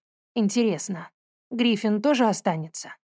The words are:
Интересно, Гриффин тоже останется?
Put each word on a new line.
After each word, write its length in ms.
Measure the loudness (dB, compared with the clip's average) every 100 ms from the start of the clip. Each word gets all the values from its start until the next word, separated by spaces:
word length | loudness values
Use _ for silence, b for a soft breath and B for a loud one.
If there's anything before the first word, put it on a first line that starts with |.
| _ _ _ -2
Интересно, 720 | 0 2 0 0 -4 -8 -12 _ _ _ _
Гриффин 540 | -2 2 2 2 2
тоже 240 | 2 4 2
останется? 680 | 2 -2 -4 -6 -12 -14 -16 _